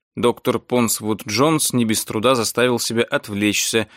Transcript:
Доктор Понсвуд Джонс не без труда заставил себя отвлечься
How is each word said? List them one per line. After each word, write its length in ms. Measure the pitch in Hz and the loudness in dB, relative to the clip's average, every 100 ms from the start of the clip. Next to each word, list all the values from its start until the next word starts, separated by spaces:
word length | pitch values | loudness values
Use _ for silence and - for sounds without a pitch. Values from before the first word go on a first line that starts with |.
| _ | _
Доктор 440 | - 117 117 - 113 | -2 -2 0 -2 -2
Понсвуд 680 | - 123 117 - 107 107 - | 0 0 0 -2 -4 -6 -4
Джонс 460 | 104 147 156 - | 0 2 2 0
не 140 | 127 113 | 0 0
без 180 | 107 | -2
труда 300 | - 107 113 | -4 0 2
заставил 440 | 131 104 - 123 117 | 2 0 0 0 0
себя 240 | - 117 | -2 -2
отвлечься 880 | 117 113 - 101 104 98 - 113 107 | 0 -2 -4 -2 0 0 0 -2 -2